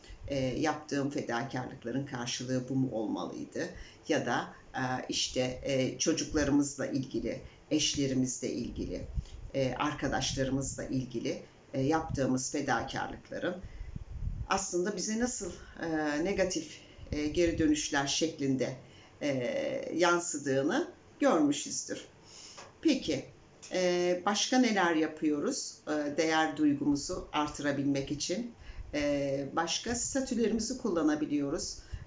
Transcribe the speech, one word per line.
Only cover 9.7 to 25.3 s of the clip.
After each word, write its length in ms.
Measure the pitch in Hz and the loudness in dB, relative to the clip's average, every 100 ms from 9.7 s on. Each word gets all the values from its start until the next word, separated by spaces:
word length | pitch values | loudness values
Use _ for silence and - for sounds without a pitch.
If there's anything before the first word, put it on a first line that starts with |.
arkadaşlarımızla 1120 | - 147 139 139 135 131 135 131 135 135 - | 0 -2 0 0 0 0 0 0 0 -2 -4
ilgili, 580 | - 131 123 117 135 175 - - - | -4 -2 -2 -4 -4 -4 -8 -20 -8
e, 80 | 135 | 0
yaptığımız 720 | 135 160 160 - 127 127 - | 2 2 0 0 2 2 0
fedakarlıkların 1040 | 147 131 117 - 107 95 107 - - 160 190 - - - - - - - - - | -2 0 0 -2 -4 -6 -8 -10 -6 -4 -4 -8 -10 -10 -10 -10 -6 -4 -4 -2
aslında 460 | 196 - 175 180 185 | -2 0 0 0 -2
bize 240 | 196 220 | -2 0
nasıl, 320 | 240 - 185 180 - - | 0 -2 -6 -10 -14 -8
e, 440 | 165 156 151 147 185 | -2 0 0 0 0
negatif, 540 | 190 180 165 139 - - - - | 2 0 0 -6 -12 -18 -18 -6
e, 160 | 151 151 | -2 0
geri 300 | 165 170 160 | 4 4 4
dönüşler 500 | 156 151 - 147 139 | 4 4 2 0 2
şeklinde, 680 | - - - 135 127 120 - - - - - | 2 0 0 0 2 0 -4 -12 -20 -20 -4
e, 720 | - 131 - - - - - 160 | -2 0 0 0 0 -2 -2 4
yansıdığını 960 | 175 175 - 147 135 135 143 262 - - - - | 4 4 2 -2 0 2 4 2 -2 -6 -14 2
görmüşüzdür. 840 | 277 170 143 143 - - - - - - - - - - - - | 4 6 4 2 -2 -6 -6 -8 -10 -20 -20 -20 -18 -18 -20 0
Peki, 440 | 330 254 - 135 - - - - - | 2 4 2 -2 -4 -14 -20 -20 -6
e, 480 | 185 180 180 180 180 202 | 0 2 4 4 2 2
başka 340 | 214 - 254 | 2 4 6
neler 360 | 233 202 170 156 | 6 6 4 4
yapıyoruz, 840 | 156 - 156 | 2 2 0